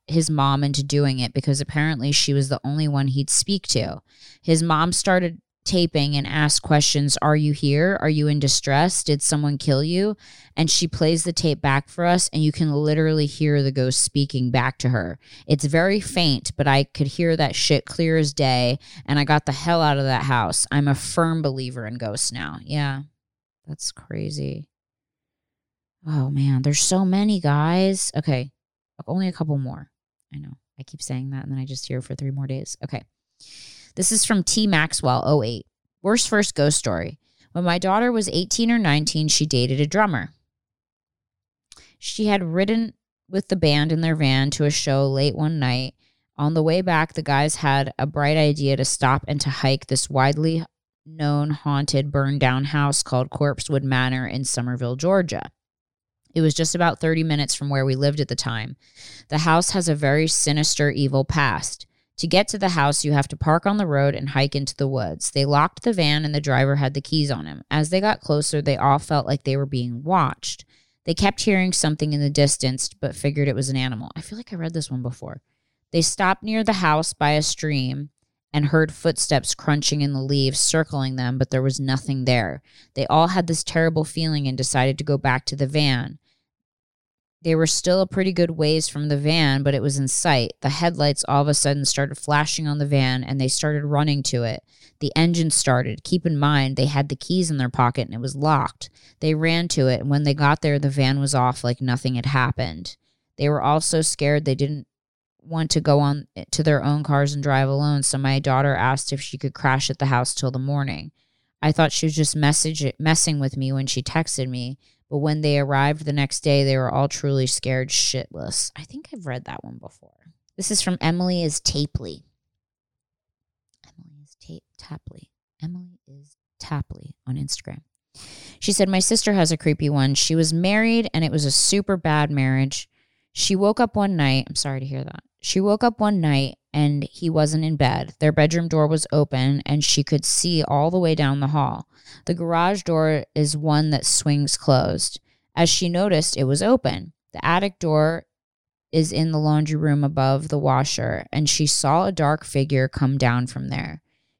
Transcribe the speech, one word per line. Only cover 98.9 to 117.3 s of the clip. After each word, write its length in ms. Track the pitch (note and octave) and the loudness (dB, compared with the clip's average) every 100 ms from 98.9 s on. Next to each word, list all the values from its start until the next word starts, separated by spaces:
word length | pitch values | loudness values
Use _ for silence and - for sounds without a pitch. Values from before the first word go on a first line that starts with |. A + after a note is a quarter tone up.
| _ - _ | _ -20 _
They 140 | D#3 D#3 | -2 0
ran 340 | D#3+ E3+ E3+ | 0 0 0
to 180 | - C3 | 0 2
it, 140 | B2 | 2
and 80 | C#3 | 0
when 140 | C#3+ | 0
they 100 | C#3+ | 2
got 280 | D3 C#3+ D#3 | 2 2 2
there, 180 | D#3 C#3+ | 2 0
the 100 | C#3 | 0
van 320 | C#3 C3 C#3 | 2 2 2
was 120 | C#3 | 0
off 300 | C#3 B2 B2 | 2 2 0
like 160 | A#2+ B2 | -2 -2
nothing 360 | B2+ B2 B2+ B2 | -2 -2 -2 -2
had 100 | B2 | 0
happened. 720 | C#3 B2 - B2 D#2+ F2+ - _ _ _ - | 2 2 0 -6 -8 -12 -16 _ _ _ -2
They 100 | C#3+ | 0
were 140 | D3 | 2
all 180 | C#3 D#3 | 2 2
so 220 | - D#3+ | 2 0
scared 420 | D#3+ - C#3+ D3 | 0 0 0 2
they 120 | D3+ C3+ | 0 0
didn't 320 | C#3+ D3 - _ _ _ _ _ | -2 -4 -10 _ _ _ _ _
want 300 | - D#3+ D#3+ | -8 -4 -2
to 80 | D#3 | 0
go 220 | D#3 C#3+ | 4 4
on 260 | C#3+ D3 - - - | 4 0 -6 -14 -6
to 100 | - | -2
their 220 | D#3 C#3+ | 2 2
own 200 | C#3+ D3 | 2 -2
cars 300 | D3+ C#3+ C#3+ | 0 2 2
and 80 | C#3+ | 0
drive 280 | C#3+ C3+ C3+ | 0 2 2
alone, 340 | C#3 D3 C#3+ | 0 0 0
so 140 | C3+ C3+ | 0 -2
my 220 | C3+ C3+ | 0 0
daughter 360 | C#3 C3 C#3+ G#2+ | 2 2 2 2
asked 380 | B2 C3+ - | 0 0 -4
if 80 | C#3 | -8
she 160 | - C#3 | -8 -8
could 160 | C#3 | -8
crash 360 | - C#3 C3+ - | -2 0 2 0
at 80 | C3 | -2
the 100 | C#3 | 0
house 280 | B2+ B2+ - | 2 0 -2
till 160 | C3 | -4
the 80 | B2+ | -2
morning. 540 | C3+ C#3+ C#3 D2+ D3+ - _ _ _ _ | -2 -2 -2 -6 -12 -20 _ _ _ _
I 100 | D3+ | 0
thought 220 | D#3 D#3 | 2 2
she 120 | - D#3+ | 2 -2
was 100 | D#3 | 0
just 180 | D3+ D3+ | 0 2
message-, 580 | D3 D3+ D#3 D#3 C#3 - | 2 2 0 -2 -4 -2
messing 400 | D#3 D#3+ - D3 | 0 2 2 0
with 160 | C3+ C3+ | -2 -2
me 160 | C3+ | -2
when 160 | C3+ C3+ | -2 -2
she 160 | B2+ | -4
texted 460 | - D#3+ - - C3 | -2 -2 -2 -4 -6
me, 280 | B2 B2 C3+ _ _ _ | -6 -8 -10 _ _ _
but 100 | C#3+ | -2
when 220 | D3+ D3+ | 0 0
they 160 | D3+ C#3+ | 2 2
arrived 480 | C#3 C#3 C#3+ D3 D3+ | 2 2 2 0 -2
the 80 | |
next 280 | C#3+ C#3 - | -2 -2 -2
day, 220 | D3+ C#3 | 2 2
they 140 | C3+ C3+ | 4 2
were 140 | B2+ | 0
all 160 | C3+ C#3+ | 0 -2
truly 400 | - C#3+ | -2 -2